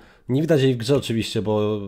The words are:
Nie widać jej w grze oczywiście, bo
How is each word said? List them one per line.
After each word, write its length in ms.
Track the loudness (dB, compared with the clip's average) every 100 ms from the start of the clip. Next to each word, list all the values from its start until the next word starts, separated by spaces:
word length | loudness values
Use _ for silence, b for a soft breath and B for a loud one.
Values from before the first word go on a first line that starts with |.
| B B B
Nie 120 | -2
widać 200 | 2 4
jej 120 | 2
w 40 | 0
grze 180 | 0 0
oczywiście, 460 | 0 -2 -2 -4
bo 380 | -2 0 0 -4